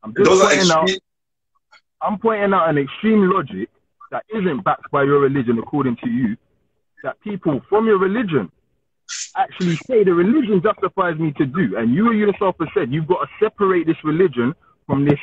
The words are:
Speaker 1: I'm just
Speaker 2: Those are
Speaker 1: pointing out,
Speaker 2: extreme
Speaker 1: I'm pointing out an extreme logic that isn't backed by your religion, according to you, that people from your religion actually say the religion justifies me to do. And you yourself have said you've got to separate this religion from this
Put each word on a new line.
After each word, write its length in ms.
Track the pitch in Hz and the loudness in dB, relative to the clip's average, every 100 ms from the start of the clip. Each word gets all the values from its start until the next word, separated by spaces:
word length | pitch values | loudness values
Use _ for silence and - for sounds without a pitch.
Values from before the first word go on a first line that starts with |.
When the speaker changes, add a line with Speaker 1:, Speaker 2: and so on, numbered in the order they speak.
Speaker 1:
I'm 140 | 110 110 | -12 0
just 120 | 139 | 4
Speaker 2:
Those 140 | 190 | 6
are 60 | 202 | 4
Speaker 1:
pointing 240 | 190 185 | 4 2
out, 120 | 160 175 | 2 0
Speaker 2:
extreme 140 | 190 _ _ _ _ _ _ _ - _ _ | -2 _ _ _ _ _ _ _ -20 _ _
Speaker 1:
I'm 160 | 165 202 | -6 -2
pointing 360 | 226 214 202 | -2 0 0
out 160 | 190 165 | 2 2
an 80 | 147 | 0
extreme 520 | 139 - 214 220 185 | -2 -4 0 4 4
logic 400 | 190 151 185 202 _ _ _ - | 0 -4 -10 -10 _ _ _ -12
that 120 | - - | -12 -8
isn't 300 | 220 185 131 | -4 -4 -2
backed 260 | 98 - - | -4 -4 -4
by 140 | 143 | -2
your 160 | 139 143 | 2 2
religion, 400 | 139 139 120 117 | 2 -2 0 -2
according 380 | 110 147 131 117 | -2 -2 -2 -2
to 120 | 127 | -4
you, 280 | 117 226 220 _ _ _ _ _ _ | -2 -2 -4 _ _ _ _ _ _
that 160 | 135 - | -12 -10
people 400 | 208 196 - 147 - | -10 -6 -4 -4 0
from 200 | 214 226 | 0 2
your 100 | 202 | 2
religion 520 | 190 208 214 147 92 _ _ _ _ _ - - - - | 2 -2 -2 -2 -4 _ _ _ _ _ -16 -14 -10 -4
actually 400 | - - 180 160 | -6 -2 -4 -4
say 300 | - 247 190 | 0 2 4
the 80 | |
religion 480 | 170 185 294 226 196 | 4 2 2 2 0
justifies 580 | 190 208 185 - 180 156 | 0 -2 -4 -2 -2 0
me 140 | 165 | -4
to 120 | 143 143 | -2 -4
do. 300 | 147 143 95 | 0 -2 0
And 180 | 117 | 0
you 200 | 135 226 | 2 2
yourself 420 | 214 208 196 196 175 | 2 0 0 -2 -2
have 80 | 165 | -2
said 200 | 208 139 | -2 -2
you've 140 | 147 156 | -2 -2
got 180 | 180 143 | -2 -4
to 40 | - | -2
separate 480 | 214 - 190 180 160 | -2 0 0 0 0
this 120 | 160 156 | -2 -2
religion 500 | 156 185 123 120 165 _ _ - | 0 0 2 -4 -4 _ _ -6
from 160 | 139 | -2
this 160 | 143 147 | 0 0